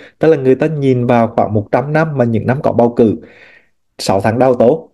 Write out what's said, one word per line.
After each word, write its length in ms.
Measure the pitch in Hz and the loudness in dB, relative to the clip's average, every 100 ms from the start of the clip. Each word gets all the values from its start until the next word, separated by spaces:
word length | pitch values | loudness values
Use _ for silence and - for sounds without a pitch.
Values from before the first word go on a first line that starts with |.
| - - | -20 -2
Tức 100 | 156 | 0
là 80 | 151 | 2
người 180 | 131 | 2
ta 120 | 131 156 | 0 -2
nhìn 400 | 151 135 123 120 | -2 0 0 2
vào 260 | 120 113 117 | 2 0 -2
khoảng 180 | 101 | -2
một 140 | 107 104 | -2 -2
trăm 200 | 127 143 | -4 -2
năm 160 | 151 160 135 | -2 -2 -2
mà 60 | |
những 220 | 120 110 104 | -2 -2 -2
năm 160 | 131 | -2
có 100 | - | -2
bầu 220 | 101 120 123 | 0 0 2
cử, 200 | 113 82 - - - _ _ _ _ - | 0 0 -8 -20 -20 _ _ _ _ -8
sáu 220 | - 98 | -4 -2
tháng 180 | 110 117 | -2 0
đầu 160 | 131 | 0
tốt 340 | 123 113 160 - | 2 2 0 -4